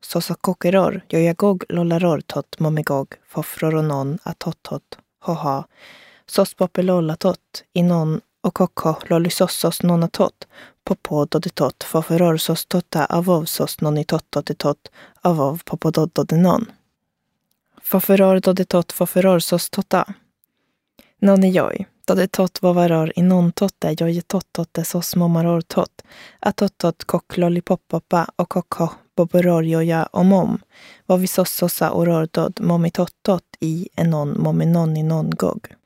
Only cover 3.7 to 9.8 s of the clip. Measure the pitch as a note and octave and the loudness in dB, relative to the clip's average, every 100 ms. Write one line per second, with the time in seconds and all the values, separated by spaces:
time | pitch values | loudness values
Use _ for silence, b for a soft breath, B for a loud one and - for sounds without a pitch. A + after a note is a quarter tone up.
3.7 | D#3 D#3 C#3 C#3 D3+ - E3 - D#3+ - | 0 -2 -2 -4 -6 -8 -8 -8 -10 -10
4.7 | C#3+ _ - _ _ - E3 D#3 C3+ - | -12 _ -20 _ _ -6 -4 -2 -4 -6
5.7 | B B B B B B - G3 - F3+ | B B B B B B 0 0 0 -4
6.7 | - F#3 F3+ E3 D#3+ F#3+ F3+ _ - _ | 0 0 2 0 -2 -2 -2 _ -20 _
7.7 | - F3 F3 D#3 D#3 _ _ G3 - F3+ | 0 2 2 0 -4 _ _ -6 0 -2
8.7 | - E3 D#3 - E3+ E3+ - F3+ - E3+ | 0 -2 -2 0 0 0 0 0 0 -2
9.7 | - | 0